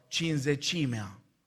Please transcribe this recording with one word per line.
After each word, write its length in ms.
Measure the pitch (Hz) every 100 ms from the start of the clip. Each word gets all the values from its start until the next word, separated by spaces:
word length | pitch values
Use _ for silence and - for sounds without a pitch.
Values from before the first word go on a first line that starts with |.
| _
cincizecimea. 1120 | - 165 151 135 143 - 175 139 113 98 98 - _